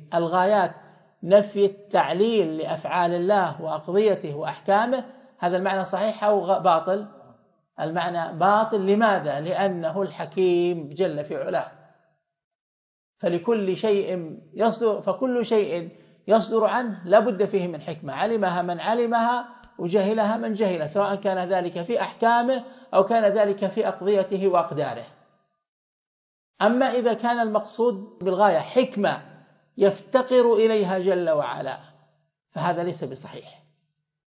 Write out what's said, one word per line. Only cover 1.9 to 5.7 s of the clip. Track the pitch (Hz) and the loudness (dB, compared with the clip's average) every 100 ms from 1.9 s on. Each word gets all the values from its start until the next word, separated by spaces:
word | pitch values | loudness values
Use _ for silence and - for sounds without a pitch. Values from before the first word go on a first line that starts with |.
| 180 143 170 226 226 160 156 | 0 2 2 2 2 0 -2
لأفعال | 160 160 151 170 175 | -6 -6 -4 0 0
الله | 175 180 208 175 151 | 0 2 2 0 -4
وأقضيته | 160 156 156 185 214 185 160 143 | -6 -6 -2 2 2 2 -4 -8
وأحكامه، | 151 - - 196 240 254 - - - _ | -8 -6 0 2 2 -2 -6 -18 -20 _
هذا | 175 180 | -2 0
المعنى | 190 | 0